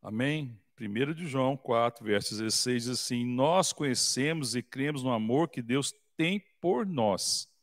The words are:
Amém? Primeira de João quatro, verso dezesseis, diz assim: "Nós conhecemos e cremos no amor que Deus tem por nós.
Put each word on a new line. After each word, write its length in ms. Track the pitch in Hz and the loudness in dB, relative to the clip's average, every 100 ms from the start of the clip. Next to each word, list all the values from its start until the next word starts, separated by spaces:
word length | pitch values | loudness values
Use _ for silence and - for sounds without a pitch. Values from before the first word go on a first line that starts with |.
Amém? 580 | 107 110 135 156 139 110 _ | -6 -2 -2 -2 -6 -12 _
Primeira 400 | _ 107 104 139 | _ -6 -2 -2
de 120 | 160 175 | -4 -4
João 320 | 131 131 139 | 0 0 -2
quatro, 440 | - 117 117 - | 0 2 2 0
verso 280 | 107 101 92 | 0 0 0
dezesseis, 540 | 107 110 107 123 123 | -4 0 0 2 0
diz 80 | 117 | -2
assim: 300 | 123 - 123 | -4 -2 -2
"Nós 480 | 123 123 139 185 175 | -2 2 4 4 2
conhecemos 880 | - 147 123 - - 143 165 131 123 | 0 -2 0 0 0 0 0 -2 -4
e 60 | |
cremos 400 | - - 143 147 | -6 -4 -2 -2
no 100 | 131 | 0
amor 380 | 117 110 131 165 | 0 2 2 2
que 100 | - | -2
Deus 320 | 117 131 135 - _ - | 0 0 0 -8 _ -2
tem 260 | 165 202 _ _ | 0 0 _ _
por 280 | 170 233 202 | 0 0 0
nós. 680 | 156 110 90 - - - _ | 2 2 2 0 -2 -4 _